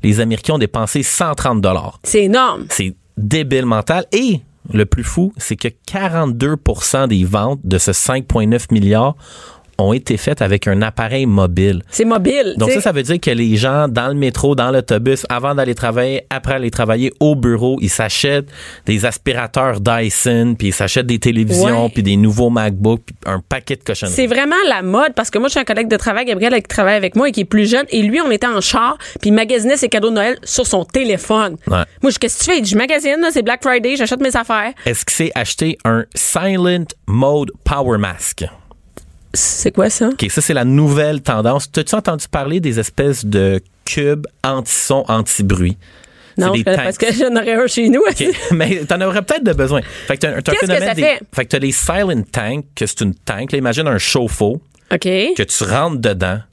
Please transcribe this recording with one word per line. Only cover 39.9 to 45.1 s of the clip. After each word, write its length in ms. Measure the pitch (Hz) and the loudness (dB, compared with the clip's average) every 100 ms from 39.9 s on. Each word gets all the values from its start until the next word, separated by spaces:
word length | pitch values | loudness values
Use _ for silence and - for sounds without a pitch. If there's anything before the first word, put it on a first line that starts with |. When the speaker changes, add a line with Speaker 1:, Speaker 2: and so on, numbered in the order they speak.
| - 233 | 2 0
Speaker 1:
OK, 180 | 269 101 | 0 -2
ça, 140 | - | -2
c'est 100 | - | 0
la 140 | 143 123 | 0 4
nouvelle 560 | 139 151 143 151 151 | 4 4 4 2 0
tendance. 500 | - 113 113 139 - | -2 0 2 0 -2
T'as-tu 220 | - 151 | -4 0
entendu 320 | 214 208 156 - | -2 -2 -4 -4
parler 300 | 151 139 175 | -4 -2 -2
des 180 | 156 113 | 0 -2
espèces 460 | 107 - 143 135 | -2 0 0 0
de 380 | 107 101 98 95 - _ - | 0 2 2 0 -4 _ -6
cubes 400 | - 143 151 147 _ | -2 0 -2 -4 _
anti-son, 600 | 131 135 123 - - 135 | -4 -4 -2 -4 0 0
anti-bruit ? 680 | - | 2